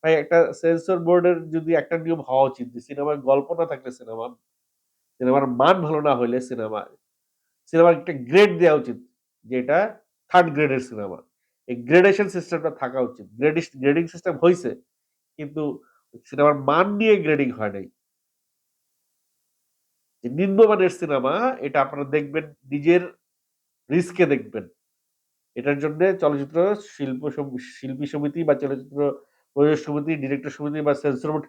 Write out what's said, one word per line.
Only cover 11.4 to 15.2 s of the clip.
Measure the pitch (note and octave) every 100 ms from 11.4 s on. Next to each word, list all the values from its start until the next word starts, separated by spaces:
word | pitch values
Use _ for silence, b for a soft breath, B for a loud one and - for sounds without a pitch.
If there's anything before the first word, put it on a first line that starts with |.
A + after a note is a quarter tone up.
| _ _ -
এই | A#2+
গ্রেডেশন | A#2+ E3 F#3+ G3 G3
সিস্টেমটা | F3 - E3 D#3
থাকা | - C3 C3
উচিত। | B2 - G2
গ্রেডিশ-, | G#2+ D3 D#3 D#3+ C#3
গ্রেডিং | C3+ D3 E3+
সিস্টেম | E3+ F#3 D3
হইছে, | E3+ F3+ B2+ - _ _ _ _